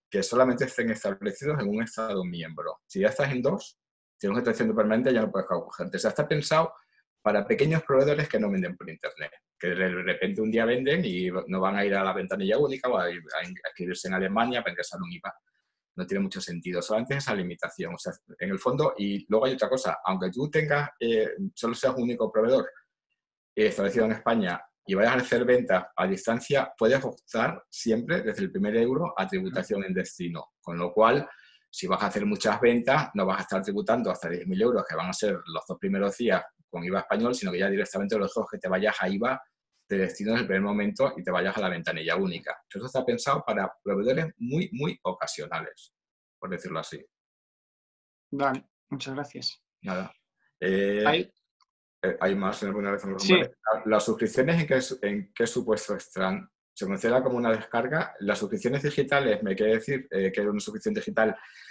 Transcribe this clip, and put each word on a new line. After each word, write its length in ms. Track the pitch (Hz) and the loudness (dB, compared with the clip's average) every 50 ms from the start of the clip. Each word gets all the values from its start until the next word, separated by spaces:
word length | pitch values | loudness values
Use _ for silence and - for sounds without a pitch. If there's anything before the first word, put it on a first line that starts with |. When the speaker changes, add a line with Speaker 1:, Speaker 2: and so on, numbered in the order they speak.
| _ _ | _ _
Speaker 1:
que 140 | - 101 95 | -2 -2 -2
solamente 420 | - 117 123 - 131 120 120 139 | 2 4 4 4 4 4 0 -2
estén 240 | 131 - - 117 113 | -2 -2 -2 -2 0
establecidos 680 | 110 - - 101 98 - 101 104 98 - 135 147 151 147 | -2 -2 -2 -4 -4 -2 -4 -6 -4 -4 -2 -2 -2 0
en 80 | 107 101 | 0 0
un 140 | 104 110 117 | 0 -2 -2
Estado 420 | 113 - - 110 113 101 95 90 | -4 -4 -6 -4 -2 -2 -2 -4
miembro. 560 | 90 87 85 82 80 80 78 80 80 78 - _ | -4 -6 -8 -8 -10 -8 -8 -8 -8 -8 -10 _
Si 140 | - - 98 | -8 0 2
ya 80 | 98 110 | 2 4
estás 220 | - - 143 135 | 4 2 0 0
en 100 | 139 127 | 0 2
dos, 380 | 127 139 180 214 - - - _ _ _ _ _ _ _ _ - | 2 2 0 0 -4 -8 -18 _ _ _ _ _ _ _ _ -4
si 100 | - 98 | -2 -2
eres 40 | |
una 100 | 101 120 | 0 0
situación 340 | - 117 110 - 120 110 107 | 2 0 2 2 2 2 2
permanente, 380 | 110 107 107 110 113 127 135 123 | 2 4 4 4 4 4 4 4
ya 80 | 113 | 4
no 100 | 107 98 | 2 0
puedes 140 | 95 95 92 | 0 -2 -2
acogerte. 500 | - 92 85 - - - - 90 92 - | -2 -2 -4 -4 -6 -8 -8 -8 -6 -4
O 40 | - | -2
sea, 80 | - 107 | -2 0
está 180 | - - 147 - | 0 0 0 0
pensado 460 | 160 151 147 - 156 156 170 170 - - _ _ _ _ _ _ _ _ | 0 0 0 2 2 2 2 2 -2 -10 _ _ _ _ _ _ _ _
para 240 | - 107 104 104 101 | 0 2 2 2 2
pequeños 380 | - 113 101 139 156 160 156 - | 2 2 2 4 4 2 0 2
proveedores 440 | - 139 131 135 147 147 151 151 - | 4 4 4 6 6 4 2 0 0
que 120 | - 107 | 0 0
no 100 | 104 104 | 0 2
venden 260 | 98 95 90 87 87 | 0 0 0 -2 -4
por 140 | - - 87 | -8 -12 -14
Internet, 420 | 80 78 - - - - 76 73 - - _ _ _ - | -12 -10 -10 -10 -10 -8 -10 -12 -12 -14 _ _ _ -6
que 80 | - 90 | -4 -2
de 220 | 87 92 92 92 | 0 2 0 0
repente 520 | 90 90 90 92 85 - 95 95 98 104 | 0 0 0 -2 0 0 0 -2 0 0
un 80 | 110 110 | 0 2
día 160 | 110 113 113 | 2 2 4
venden 380 | 113 123 123 131 139 151 185 175 | 4 2 2 2 2 2 2 2
y 260 | 110 90 90 92 90 90 92 92 - | 0 -2 -2 -2 -2 -2 -2 -4 -2
no 120 | 92 95 | -2 0
van 160 | 92 95 101 | 0 2 2
a 100 | 101 101 | 2 2
ir 80 | 101 98 | 2 2
a 100 | 98 95 | 2 2
la 100 | 95 92 | 0 0
ventanilla 440 | 98 92 92 95 101 98 95 107 127 | -2 -2 -4 -2 -2 0 2 4 4
única 300 | 147 135 131 131 - 127 | 2 2 0 -2 -2 0
o 100 | 120 95 | 0 0
a 140 | 87 87 | 0 0
ir 100 | 87 87 82 76 - 78 | -2 -6 -8 -8 -6 -6
a 40 | 87 | -6
in-, 100 | 90 92 - - | -8 -10 -10 -12
a 60 | - | -12
inscribirse 380 | - - 90 87 90 - - 92 | -10 -8 -6 -6 -6 -6 -4 -4
en 60 | 95 | -2
Alemania 480 | 92 95 92 101 113 117 123 123 120 | -2 0 0 2 0 0 0 0 -2
para 100 | 107 90 | -2 -4
ingresar 280 | 87 87 87 - - 90 | -4 -6 -6 -8 -8 -10
un 100 | 92 87 | -10 -10
iva. 200 | 87 85 - 98 - _ _ _ _ _ _ _ _ _ _ _ _ 90 | -10 -12 -12 -12 -14 _ _ _ _ _ _ _ _ _ _ _ _ -10
No 100 | 90 - | -6 -4
tiene 160 | 98 98 98 | -2 -2 -2
mucho 160 | 92 - 95 | -2 -4 -8
sentido, 400 | - - 87 87 82 90 90 87 | -10 -8 -8 -8 -6 -6 -4 -4
solamente 340 | 85 - 107 110 117 - 139 139 | -2 0 0 -2 0 -2 -2 -2
esa 180 | 135 - 110 | -2 -2 -2
limitación. 580 | 101 90 87 87 - - - - - 90 85 - | -2 -2 -4 -6 -8 -8 -10 -8 -6 -8 -8 -8
O 40 | - | -8
sea, 160 | - 90 82 - _ - - - | -8 -10 -10 -12 _ -20 -14 -8
en 100 | 87 95 | -6 -4
el 80 | 98 95 | -4 -2
fondo, 360 | - 123 131 143 151 - - - | -2 0 2 2 2 2 0 0
y 280 | 101 101 101 98 - - | -2 -2 -2 -4 -2 2
luego 160 | 104 110 131 | 2 4 4
hay 80 | 131 127 | 4 2
otra 160 | 131 - 98 | 2 0 0
cosa, 300 | 131 127 - 90 78 - - | 0 0 0 0 -2 -2 0
aunque 260 | - 190 190 180 185 | 0 0 0 0 -2
tú 180 | 185 120 143 151 | -2 -2 -2 0
tengas, 400 | - 160 156 151 147 147 147 147 - - | 2 2 2 2 2 0 0 -2 -4 -4
eh, 320 | 117 117 117 110 107 - - - 98 95 - | 0 2 2 2 2 2 0 -4 -6 -8 -6
solo 220 | - - 113 117 | -4 -4 -4 -2
seas 200 | - - 131 127 | 0 0 0 0
un 80 | 127 117 | 0 0
único 280 | 120 120 117 113 107 | -2 0 0 0 0
proveedor, 380 | - 110 110 120 131 131 - - - - _ _ _ _ _ _ _ _ _ _ _ _ _ _ - | 2 2 4 6 4 4 2 0 -6 -14 _ _ _ _ _ _ _ _ _ _ _ _ _ _ 0
eh, 120 | - 107 107 | 2 2 2
establecido 380 | - - 101 101 98 117 110 | 4 2 0 2 4 4 4
en 80 | 110 110 | 2 2
España 500 | 107 - 117 117 113 101 90 87 85 - - _ _ _ | 0 0 2 2 2 2 0 -2 -4 -6 -12 _ _ _
y 80 | - 95 | -2 2
vayas 200 | 95 107 117 131 | 4 4 4 4
a 20 | 127 | 2
hacer 260 | 123 - 123 120 123 | 2 2 2 2 6
ventas 440 | 120 123 123 113 - 95 92 90 - - - | 6 4 4 4 4 2 2 2 0 -2 -2
a 100 | 90 95 | 0 0
distancia, 640 | 98 92 - - 117 117 - - 139 139 - - - - | 0 -2 0 0 -2 0 0 0 2 2 2 0 0 2
puedes 260 | 113 113 131 135 135 | 4 4 4 4 2
optar 580 | 120 - - _ - - 113 117 147 170 - - _ | -2 -8 -10 _ -6 -2 0 0 0 -2 -6 -12 _
siempre 520 | - - - 113 110 117 117 - 170 - | -12 -6 0 0 0 0 0 0 -2 0
desde 220 | - 110 101 - 98 | 0 -2 -2 -2 -4
el 80 | 90 | -2
primer 260 | - 95 98 104 107 113 | -2 0 0 2 2 2
euro 360 | 117 123 131 147 170 170 - - | 2 2 2 0 -2 -2 -2 -4
a 100 | 95 92 | -4 -2
tributación 560 | 98 92 92 95 - - - - 107 98 98 | -2 -4 -4 -2 -4 -4 -4 -2 -2 -2 -2
en 100 | 95 92 | -2 -2
destino. 600 | 92 90 - - - 90 85 85 80 - - _ _ | -2 -4 -4 -6 -8 -8 -6 -6 -8 -12 -14 _ _
Con 160 | - 87 85 85 | -12 -8 -6 -4
lo 160 | 87 87 - | -4 0 4
cual, 340 | 107 110 113 127 147 151 - - - - - _ _ _ _ | 6 6 6 6 4 0 -4 -10 -20 -20 -20 _ _ _ _
si 180 | - - 92 90 | -12 -8 -4 -2
vas 140 | 92 90 104 | 0 0 0
a 40 | 98 | 0
hacer 180 | 95 107 101 | -2 0 0
muchas 360 | 104 104 95 - 110 104 104 | 0 0 0 2 0 2 4
ventas, 480 | 113 117 120 120 117 131 135 151 143 - - | 4 4 4 4 4 4 4 2 2 0 -2
no 100 | 104 95 | 0 0
vas 140 | 95 95 95 | 0 0 -2
a 20 | |
estar 200 | 95 - 101 95 | -2 -2 -2 -2
tributando 480 | 98 - 98 104 98 - 110 127 113 101 | -2 -2 -4 -2 0 0 0 2 2 0
hasta 180 | 90 - - 82 | -2 -2 -4 -6
diez 180 | 85 87 - 90 | -6 -4 -4 -2
mil 140 | 92 95 | 0 2
euros, 240 | 110 123 120 104 90 - | 2 2 2 2 0 -2
que 80 | 82 | -4
van 140 | 80 85 92 | -4 -4 -4
a 40 | 92 | -4
ser 200 | - 107 104 95 85 82 | -2 0 0 -2 -2 -6
los 200 | - 80 80 - - | -8 -8 -8 -8 -8
dos 100 | 92 - | -8 -6
primeros 380 | - 95 98 98 101 98 98 | -2 -2 0 0 0 0 0
días 260 | - 120 110 95 90 - - _ _ _ _ | 0 0 2 2 0 0 -4 _ _ _ _
con 140 | - 87 85 | -10 -8 -4
iva 160 | 90 95 98 | -2 -2 -2
español, 340 | - - - 107 117 123 123 | 0 0 0 0 0 0 0
sino 180 | - 101 95 | -2 -4 -4
que 80 | 90 87 | -2 0
ya 100 | 98 98 | 0 2
directamente 480 | 98 98 98 - - 98 101 98 113 107 | 2 0 -2 -2 -4 -4 -2 0 0 0
lo 80 | 98 | 0
dejo 200 | 95 - - 101 | -2 -2 -4 -6
que 120 | - - 95 | -6 -6 -8
te 100 | - 92 | -4 -2
vayas 280 | 92 92 101 107 98 - | 0 2 2 2 0 0
a 80 | 95 92 | 0 -2
iva 340 | 98 98 113 127 131 131 - _ _ _ _ _ _ _ _ - | 0 0 0 -2 -2 -4 -6 _ _ _ _ _ _ _ _ -4
de 80 | 101 98 | -2 0
destino 340 | 95 87 - - 101 107 113 | 0 0 -2 -4 -2 0 0
en 60 | 120 | 0
el 60 | 113 | 0
primer 180 | 95 95 95 101 | 0 0 0 2
momento 500 | 101 104 104 104 101 101 - 131 139 - | 0 0 0 0 0 0 0 0 0 0
y 80 | - 90 | -2 -4
te 80 | 92 | -2
vayas 240 | 90 90 87 95 95 107 | 0 0 0 0 0 0
a 40 | |
la 80 | 101 92 | -2 -2
ventanilla 480 | 90 85 80 85 82 80 80 82 82 92 | -2 -2 -4 -4 -4 -4 -2 0 0 0
única. 400 | 98 92 85 80 - - - - _ - | 0 0 -2 -4 -6 -8 -10 -10 _ -14
Eso 160 | - 98 - | -12 -10 -8
está 200 | 127 - 131 127 | -4 -2 -2 0
pensado 360 | - 120 120 - 143 139 156 - | 0 0 0 2 0 0 0 0
para 280 | - 107 101 95 92 - _ | -2 0 0 -2 -2 -4 _
proveedores 460 | - 101 98 98 104 123 135 156 165 156 - - | -4 -2 0 0 2 2 2 0 0 -4 -6 -8
muy, 320 | 117 123 135 165 185 - - | -6 -2 0 0 -2 -2 -2
muy 260 | 123 143 170 190 - - | -4 -4 -4 -4 -4 -6
ocasionales, 880 | 92 92 - - - - - 73 - 85 80 - - - - - - _ _ _ _ _ _ _ _ _ _ | -6 -6 -4 -6 -6 -6 -8 -8 -8 -6 -8 -8 -8 -12 -16 -20 -20 _ _ _ _ _ _ _ _ _ _
por 120 | - 95 | -8 -8
decirlo 300 | 92 82 - 87 82 80 | -8 -6 -6 -6 -6 -6
así. 220 | - - - 69 - _ _ _ _ _ _ _ _ _ _ _ _ _ _ _ _ _ _ _ _ _ _ _ _ _ | -8 -8 -10 -14 -16 _ _ _ _ _ _ _ _ _ _ _ _ _ _ _ _ _ _ _ _ _ _ _ _ _
Speaker 2:
Vale, 360 | - 139 139 135 131 131 - _ _ _ _ - | -4 -2 0 0 0 -2 -6 _ _ _ _ -10
muchas 260 | 147 131 - 135 131 | -10 -8 -8 -8 -8
gracias. 480 | 135 143 - - - - - - - _ _ _ _ | -8 -8 -10 -10 -8 -8 -8 -8 -10 _ _ _ _
Speaker 1:
Nada. 300 | - 95 92 90 95 - - _ _ _ _ _ _ _ _ - | -8 -6 -6 -6 -6 -8 -12 _ _ _ _ _ _ _ _ -4
Eh, 440 | - 92 95 98 98 98 101 104 104 | -2 0 2 2 2 2 2 2 2
Speaker 2:
¿Hay? 280 | 107 151 170 185 - _ _ _ _ _ _ _ _ _ _ _ _ _ _ - | 2 2 2 0 -4 _ _ _ _ _ _ _ _ _ _ _ _ _ _ -2
Speaker 1:
eh, 140 | 95 - - | -2 0 2
¿hay 160 | 92 98 98 | 2 2 2
más 260 | 98 101 95 107 - 107 | 2 0 -2 -2 -2 -4
en 60 | 98 | -4
alguna 220 | 98 104 101 101 | -4 -2 -2 -2
vez 120 | 98 101 - | -2 -2 -4
en 80 | 98 95 | -4 -4
los 100 | 95 98 | 0 4
Speaker 2:
Sí. 100 | 98 185 | 6 6
Speaker 1:
umbrales? 240 | 175 - - - _ - 110 110 | 6 4 2 -4 _ -2 -2 0
La, 80 | 107 - | 0 2
¿las 180 | 110 107 107 104 | 2 2 2 2
suscripciones 560 | - 110 - 117 104 - - 131 147 170 170 | 2 0 0 -2 0 2 2 2 4 4 2
en 80 | 156 147 | 2 2
qué 140 | 147 131 | 2 2
su-, 180 | 127 - 131 - | 0 -2 -4 -4
en 300 | - 101 101 104 95 - - | -4 -2 -2 -4 -6 -6 -4
qué 140 | - 117 110 | -2 -2 0
supuesto 480 | - 123 110 110 107 104 - - 104 | 0 0 0 0 0 0 0 -4 -6
están? 540 | 90 - - - 92 95 95 95 104 - - _ _ _ _ _ | -6 -8 -8 -4 -2 -2 0 -2 -2 -6 -10 _ _ _ _ _
Se 120 | - 101 | -6 -4
considera 380 | 95 98 95 - 113 120 131 127 | -4 -2 0 2 2 4 4 4
como 140 | 131 123 120 | 2 2 2
una 140 | 120 113 | 2 2
descarga. 640 | 110 107 107 - - 117 120 127 147 160 - - - - | 2 0 0 -2 -2 -2 0 0 0 -2 -2 -4 -6 -6
Las 200 | 101 101 101 95 | -2 -2 0 0
suscripciones 440 | 107 95 107 101 - 120 135 139 139 | -2 -2 -2 -2 0 0 0 0 -2
digitales, 580 | 147 143 - 139 131 143 139 139 120 104 104 | 0 0 0 0 4 4 4 4 4 2 2
me 140 | 110 98 95 | 0 0 0
quiere 200 | 95 107 107 110 | 2 4 4 4
decir, 320 | 113 110 - 139 131 131 - | 2 2 -2 -4 -4 -4 -4
eh, 200 | - 95 95 95 | -2 0 0 2
que 100 | 95 101 | 2 2
es 60 | 101 104 | 0 0
una 120 | 104 104 | 0 -2
suscripción 340 | 101 - 104 107 - 110 104 | -4 -6 -8 -6 -4 -2 -2
digital. 420 | 110 - - 101 113 110 107 98 - - - - - - - | -2 -4 -4 0 2 2 2 2 -2 -8 -18 -20 -20 -20 -20